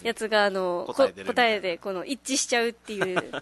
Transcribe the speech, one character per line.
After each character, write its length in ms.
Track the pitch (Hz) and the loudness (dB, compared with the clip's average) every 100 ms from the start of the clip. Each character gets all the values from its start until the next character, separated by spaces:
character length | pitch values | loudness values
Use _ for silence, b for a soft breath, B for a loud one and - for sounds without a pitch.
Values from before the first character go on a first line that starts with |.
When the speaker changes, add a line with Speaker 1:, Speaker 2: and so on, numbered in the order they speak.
Speaker 1:
で 120 | 233 226 | -4 -4
す 100 | 220 | 2
ね。 80 | 214 | 4
Speaker 2:
あ 120 | 202 | 4
の、 360 | 190 185 175 - | 2 -2 -2 -2
Speaker 1:
答 220 | - 262 | 2 2
え 20 | |
て 100 | 185 | 0
る 40 | 196 | -2
み 80 | 247 | 2
た 120 | 233 | 2
い 40 | |
な。 60 | 214 | 2
Speaker 2:
こ-、 40 | |
答 60 | 185 | -2
え 40 | |
で、 60 | 170 | -6
こ 140 | 202 | -6
の、 140 | 185 - | -6 -6
一 280 | 269 - 269 | -8 -2 -2
致 20 | |
し 100 | - | 0
ち 80 | 240 | 0
ゃ 80 | |
う 60 | 233 | 0
っ 40 | |
て 200 | 220 - | -4 -10
い 220 | 208 185 180 | -4 0 0
う、 160 | 131 139 | -2 -8